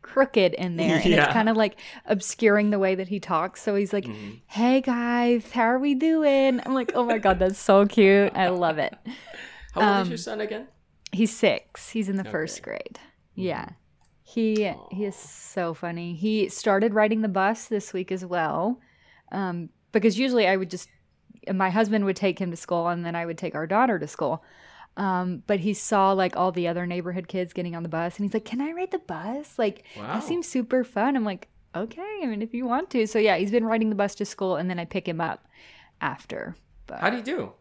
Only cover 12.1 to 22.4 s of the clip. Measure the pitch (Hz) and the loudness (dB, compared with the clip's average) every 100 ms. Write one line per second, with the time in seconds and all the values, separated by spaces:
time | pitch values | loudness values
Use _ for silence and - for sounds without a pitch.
12.1 | 196 196 156 156 - - 52 - - - | -4 -4 -6 -6 -8 -10 -12 -12 -16 -20
13.1 | _ _ - 185 143 - - _ _ _ | _ _ -8 -6 -6 -10 -16 _ _ _
14.1 | _ _ - 220 214 208 - - 185 208 | _ _ -2 0 2 -2 -4 -10 -6 -6
15.1 | 185 - - - - 170 160 170 170 170 | -8 -16 -16 -10 -6 -4 -4 -8 -8 -8
16.1 | 165 208 214 196 - 226 196 220 208 214 | -4 0 0 0 0 2 4 4 4 2
17.1 | 220 220 190 190 226 - 214 202 185 185 | 2 0 0 0 0 -4 -6 -4 -8 -6
18.1 | 185 180 175 160 151 190 247 _ _ _ | -6 -4 -2 -2 0 -2 -4 _ _ _
19.1 | _ _ - 190 175 165 _ _ 220 214 | _ _ -6 -4 -6 -10 _ _ 2 2
20.1 | 190 262 247 190 190 185 180 - _ _ | 2 0 4 4 2 -2 -8 -12 _ _
21.1 | _ _ - - 190 190 190 214 214 196 | _ _ -18 -6 0 0 2 2 2 0
22.1 | 185 202 175 | 0 -2 -2